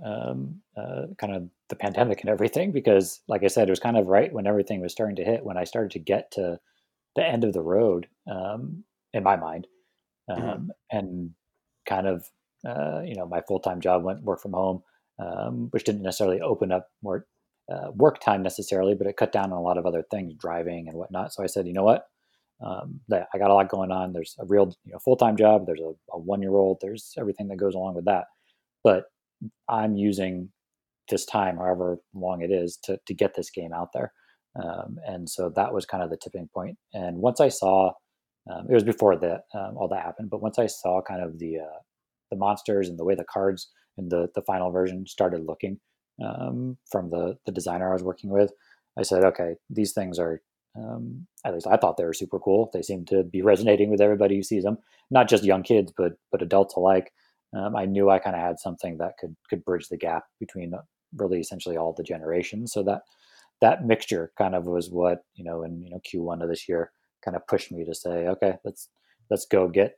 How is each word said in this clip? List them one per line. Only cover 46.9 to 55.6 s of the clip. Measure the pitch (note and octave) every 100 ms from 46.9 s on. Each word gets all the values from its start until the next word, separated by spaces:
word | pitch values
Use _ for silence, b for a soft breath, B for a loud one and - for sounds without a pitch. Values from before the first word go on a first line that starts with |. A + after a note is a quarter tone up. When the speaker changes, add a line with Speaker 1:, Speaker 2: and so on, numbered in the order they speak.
Speaker 1:
from | G2 F2+
the, | E2+ F2 A#2+ -
the |
designer | F#2 F2 F2 F#2
I |
was | F#2
working | F#2 - G2+
with, | G2 G2+ - b b b -
I |
said, | F#2+ F#2
"Okay, | F#2+ - E2+ E2+ _
these | B2 G2+
things | A2 F#2 E2+
are," | E2+ D#2+ _ _ _ A2+
um, | A2 A#2+ A#2+ B2 F3 -
at | A#2+
least | E2+ F#2
I | G#2
thought | F2 -
they | E2+
were |
super | D#2+ F#2+ F#2
cool. | G2 G2+ A2+
They | F2+
seem | E2 F#2+ E2+
to | F#2+
be | F2 F#2+
resonating | G2+ F#2+ A2 G2+ G#2
with | G2+
everybody | G#2 G#2 G2+ G2
who |
sees | F#2+ G#2
them, | G2 A2 b b b
not | C3 A#2+
just | A2
young | G2+ F#2+